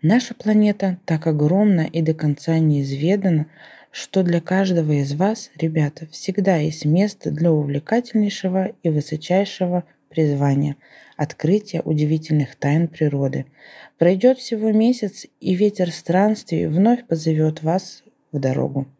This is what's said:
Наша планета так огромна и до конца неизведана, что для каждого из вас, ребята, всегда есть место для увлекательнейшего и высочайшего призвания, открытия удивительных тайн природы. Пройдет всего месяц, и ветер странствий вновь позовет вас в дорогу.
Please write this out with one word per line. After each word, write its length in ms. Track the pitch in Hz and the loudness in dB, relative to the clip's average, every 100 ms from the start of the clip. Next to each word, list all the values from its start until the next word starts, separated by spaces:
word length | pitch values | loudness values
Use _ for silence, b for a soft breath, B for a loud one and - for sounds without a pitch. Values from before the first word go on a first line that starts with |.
Наша 340 | 156 233 247 | 4 2 0
планета 640 | - 214 214 208 208 196 180 | -6 0 4 4 2 -2 -4
так 220 | - 160 160 | -2 -2 0
огромна 560 | 151 151 185 214 180 | 0 2 4 4 2
и 200 | 156 165 | 0 -2
до 100 | 160 | -2
конца 460 | 160 156 143 - 160 | 0 -2 -2 0 2
неизведана, 880 | 160 143 135 135 160 202 190 160 151 B B B B | 2 2 -2 -2 0 0 2 0 -2 B B B B
что 320 | - - 196 | -16 -4 -2
для 180 | 180 170 | 0 -2
каждого 520 | 165 185 190 175 156 | 0 0 2 0 2
из 220 | 147 139 | 0 0
вас, 360 | 143 190 220 - - | -2 -2 -2 -10 -4
ребята, 500 | 160 160 147 - 160 | -2 0 -2 -4 -18
всегда 460 | - - 185 190 175 | -10 -6 -2 0 0
есть 280 | 151 156 | 0 -2
место 460 | 151 165 208 - - | 0 2 0 -2 -8
для 220 | 151 170 | -2 0
увлекательнейшего 1200 | 156 143 143 - 233 240 220 208 - 185 185 185 - | 2 0 -6 -2 -2 0 -2 -2 -2 -2 -2 -4 -4
и 80 | 170 | -2
высочайшего 960 | 151 139 151 - 180 196 - 180 180 175 b _ | -2 -2 -8 0 0 0 -2 -2 -2 -4 b _
призвания, 680 | - 156 143 143 139 143 139 B B B B | 0 0 2 2 2 -2 -6 B B B B
открытия 640 | 151 - 156 202 208 165 | -8 -2 0 0 0 -8
удивительных 760 | - 156 151 160 156 151 135 - | -2 0 0 0 0 -2 -2 -4
тайн 320 | 143 151 170 | 0 0 0
природы. 580 | - 151 139 139 135 135 B B B B _ | 0 -2 0 -2 -4 -8 B B B B _
Пройдет 400 | 170 190 240 254 | 2 4 2 2
всего 340 | - 220 220 | -2 -2 2
месяц, 540 | 214 226 247 202 - - _ | 4 4 2 -2 -8 -16 _
и 140 | - | -2
ветер 380 | 185 208 202 180 | 2 2 2 -4
странствий 720 | - - 175 208 214 - 165 170 | -4 0 2 2 0 -2 -2 0
вновь 400 | 156 208 247 - | 2 4 2 -2
позовет 560 | 165 160 156 156 156 | -4 0 2 0 0
вас 400 | 156 185 - - _ _ _ | -2 -2 -4 -16 _ _ _
в 80 | 147 | -4
дорогу. 480 | 135 131 131 135 135 _ | -2 0 -2 -4 -8 _